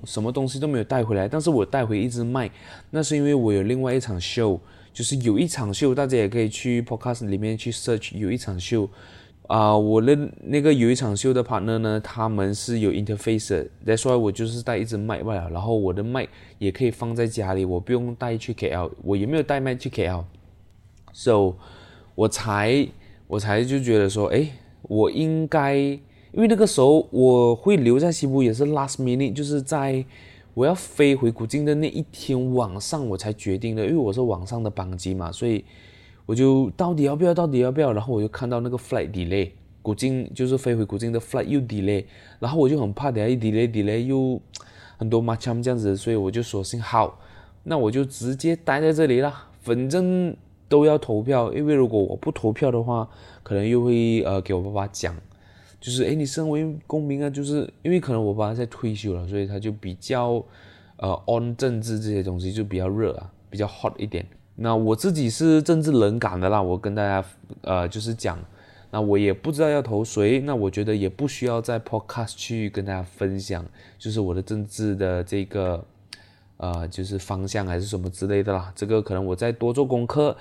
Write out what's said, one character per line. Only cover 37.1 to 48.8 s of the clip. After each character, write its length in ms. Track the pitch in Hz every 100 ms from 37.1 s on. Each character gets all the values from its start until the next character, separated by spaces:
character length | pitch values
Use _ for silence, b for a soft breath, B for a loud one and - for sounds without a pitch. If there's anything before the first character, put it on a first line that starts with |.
| 147
不 100 | 175
要， 80 |
到 120 | 170 170
底 140 | 131
要 120 | 127
不 100 | 139
要， 100 | 143
然 100 | 107
后 120 | 113
我 80 | 113
就 60 | 107
看 200 | - 123
到 120 | 123
那 80 | 120
个 80 | 123
flight 320 | - 123 76
delay， 400 | 98 87 98 90 - - -
古 120 | 110
晋， 360 | 104 131 131 -
就 140 | - 127
是 100 | 131
飞 160 | 127 117
回 100 | 104
古 120 | 104
晋 140 | 117
的 80 | 117
flight 240 | 117 131
又 160 | 98 143
delay， 460 | 120 107 95 101 B B B B
然 100 | 123
后 80 | 160
我 120 | 135
就 100 | 151
很 140 | 107
怕 180 | 104 139
等 100 | 110
下 80 | 107
一 60 | 127
delay，delay 640 | 110 107 120 110 101 110
又 400 | 123 135 131 123 - - B B B B
很 120 | 110
多 120 | 117
macam 400 | 117 117 127 117
这 80 | 123
样 80 | 123
子， 200 | 104 98
所 160 | -
以 20 | 113
我 160 | 95
就 100 | 104
索 220 | 120 101
性 180 | 95 120
好， 380 | 110 113 107 B B B B B
那 140 | - 156
我 140 | 107
就 140 | 123 135
直 280 | - 117 131
接 200 | 160 165
待 240 | 165
在 140 | 139